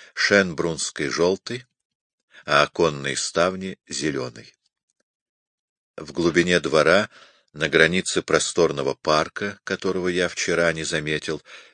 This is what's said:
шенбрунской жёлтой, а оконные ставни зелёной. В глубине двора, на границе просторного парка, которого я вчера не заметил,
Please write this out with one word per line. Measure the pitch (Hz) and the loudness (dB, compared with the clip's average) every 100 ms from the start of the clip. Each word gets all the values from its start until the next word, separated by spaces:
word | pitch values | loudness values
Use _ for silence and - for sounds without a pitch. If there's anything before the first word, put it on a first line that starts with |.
| - | -14
шенбрунской | - - 101 95 73 85 78 - - 71 | -4 2 4 2 -2 -4 -4 -6 -6 -4
жёлтой, | 62 87 98 - 120 - _ _ _ _ _ _ - | 0 0 0 -6 -12 -14 _ _ _ _ _ _ -14
а | - 73 | 0 2
оконные | 71 - 82 71 69 64 | 2 2 0 0 -6 -6
ставни | - 82 90 92 95 - - | -4 0 0 -2 -10 -12 -12
зелёной. | - 78 67 64 113 - _ _ _ _ _ _ _ _ _ _ _ _ _ _ - | -6 -4 -4 -8 -12 -20 _ _ _ _ _ _ _ _ _ _ _ _ _ _ -18
В | 76 | -10
глубине | - 85 82 90 87 | -2 2 4 4 2
двора, | 76 76 76 95 104 - - _ _ | 4 4 6 4 2 -8 -20 _ _
на | 73 78 | -6 0
границе | 80 80 92 - 90 | 4 4 2 -2 -4
просторного | - 80 - - 80 71 67 | 0 0 0 2 2 0 -4
парка, | - - 78 80 - 101 - | -4 0 0 0 -6 -10 -8
которого | - 95 98 90 90 | -8 -6 -4 -2 -2
я | 90 87 | -2 -2
вчера | - - 85 85 | -2 -2 2 0
не | 80 | 0
заметил, | 78 80 76 76 - 76 - - - | -4 -4 -4 -4 -4 -8 -10 -20 -20